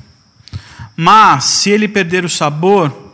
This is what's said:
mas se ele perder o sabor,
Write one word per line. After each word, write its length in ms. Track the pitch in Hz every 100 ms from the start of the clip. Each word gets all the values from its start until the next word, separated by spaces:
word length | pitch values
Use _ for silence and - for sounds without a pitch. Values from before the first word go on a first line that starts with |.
| - _ _ _ - - - - - -
mas 420 | 170 220 196 147
se 260 | - - 202
ele 180 | 208 208
perder 380 | 208 170 185 175
o 20 |
sabor, 600 | - 151 151 185 202 147 - -